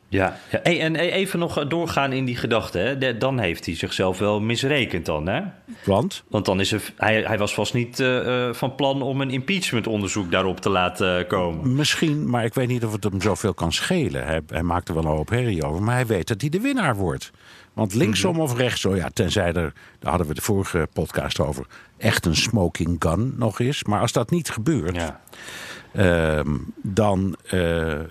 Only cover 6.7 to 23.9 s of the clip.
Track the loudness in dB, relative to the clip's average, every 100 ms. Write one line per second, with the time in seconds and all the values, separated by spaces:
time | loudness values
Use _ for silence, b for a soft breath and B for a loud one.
6.7 | -2 -4 -2 2 2 2 0 0 0 0
7.7 | 0 -2 0 0 0 0 0 -2 -2 -4
8.7 | 0 0 0 -2 -2 -2 -2 -2 -2 0
9.7 | -2 0 0 0 -2 0 2 2 0 0
10.7 | 2 2 0 0 0 0 0 0 0 0
11.7 | 2 2 2 0 0 0 0 0 0 0
12.7 | 0 -2 -2 -2 0 0 2 0 0 -2
13.7 | 0 0 0 0 -2 -2 -4 -2 -2 0
14.7 | 0 -2 0 0 0 0 0 0 0 -2
15.7 | 0 0 0 2 0 0 -2 -2 0 0
16.7 | 0 0 0 -2 -2 -8 B B B B
17.7 | -2 0 2 2 2 2 2 0 2 0
18.7 | 2 0 0 0 0 2 2 2 0 -2
19.7 | B B B -2 0 0 -2 0 0 0
20.7 | 0 0 -2 -2 -2 -2 0 0 -2 -8
21.7 | B B -2 0 2 2 2 2 2 2
22.7 | 0 -2 0 2 2 0 0 -2 0 -2
23.7 | -2 0